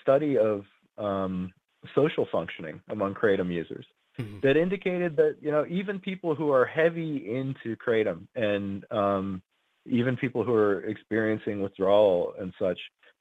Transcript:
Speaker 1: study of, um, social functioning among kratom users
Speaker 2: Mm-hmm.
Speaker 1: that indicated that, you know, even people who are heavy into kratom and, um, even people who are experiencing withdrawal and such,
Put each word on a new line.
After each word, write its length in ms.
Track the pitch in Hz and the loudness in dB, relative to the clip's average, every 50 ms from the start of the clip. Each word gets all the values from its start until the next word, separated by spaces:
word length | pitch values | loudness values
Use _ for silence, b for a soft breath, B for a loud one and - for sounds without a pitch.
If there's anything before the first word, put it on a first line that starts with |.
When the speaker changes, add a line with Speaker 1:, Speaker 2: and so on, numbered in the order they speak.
Speaker 1:
study 360 | - 143 135 143 151 147 135 | 2 4 4 4 4 2 2
of, 280 | 110 110 110 104 101 98 - _ _ _ _ _ | 2 2 2 0 -2 -4 -10 _ _ _ _ _
um, 560 | 104 104 101 98 98 95 95 92 90 90 92 - _ _ _ _ _ - - - | -6 -4 -2 -2 -2 -2 -2 -4 -4 -6 -8 -10 _ _ _ _ _ -20 -4 0
social 320 | 139 139 - - - 117 - | 0 2 2 0 -2 -4 -2
functioning 500 | - 90 82 - - - 85 78 78 - - - | -2 -4 -4 -6 -10 -12 -12 -12 -12 -14 -12 -10
among 260 | 110 104 98 98 98 | -6 -4 -4 -4 -2
kratom 360 | - 120 107 98 98 92 90 | 0 2 2 2 2 0 -2
users 340 | 87 85 78 - - - - - _ _ _ _ _ - | -2 -4 -4 -6 -10 -14 -14 -18 _ _ _ _ _ -12
Speaker 2:
Mm-hmm. 200 | 117 104 104 98 | -12 -10 -6 0
Speaker 1:
that 160 | 135 135 139 | 2 4 4
indicated 580 | 156 175 185 196 190 - 185 180 175 180 170 147 | 4 2 2 0 -2 -2 -2 -2 -2 -2 0 2
that, 180 | 147 156 151 143 - | 2 2 2 0 -2
you 100 | 156 151 | -2 -2
know, 120 | 151 151 135 - | 0 0 0 0
even 300 | 175 190 196 208 202 185 | -2 -4 -4 -4 -6 -6
people 340 | - 196 190 185 - 165 147 | -8 -8 -8 -4 -4 -4 -2
who 180 | 156 156 147 | 0 0 2
are 140 | 135 127 120 | 4 4 4
heavy 520 | - - 156 160 170 165 170 165 156 147 135 - 98 120 | 2 2 2 2 2 2 -2 -4 -4 -4 -6 -6 -4 -4
into 400 | 131 131 135 135 - - 117 110 | -4 -4 -4 -6 -8 -8 -8 -8
kratom 500 | - - 123 113 110 107 101 85 82 98 - - | -4 -2 0 2 2 2 0 -2 -4 -10 -10 -6
and, 480 | 127 110 104 104 101 101 98 98 98 - - | -2 0 0 0 0 -2 -4 -6 -8 -8 -6
um, 520 | - 107 101 101 101 95 98 98 95 92 - _ _ _ _ _ _ _ - | -2 0 2 2 2 0 0 -4 -6 -8 -10 _ _ _ _ _ _ _ -6
even 320 | - 127 120 120 131 123 | -2 0 0 2 0 0
people 260 | - 139 120 - 120 98 | -2 -4 -2 -2 -2 0
who 120 | 123 117 | 2 4
are 260 | 107 104 101 98 90 - | 4 4 4 2 0 -2
experiencing 760 | 110 104 - - - 107 110 110 110 110 107 - 117 101 101 | -6 -8 -8 -6 -4 -2 0 0 0 0 -2 -2 -4 -4 -4
withdrawal 720 | 98 98 - - 95 95 101 104 107 98 90 87 - - - - | -4 -4 -2 0 4 6 6 6 6 6 4 2 0 -2 -6 -8
and 120 | 98 92 - | -10 -10 -6
such, 220 | - 101 90 87 - - - _ b b b b _ | -2 -2 -2 -2 -4 -8 -16 _ b b b b _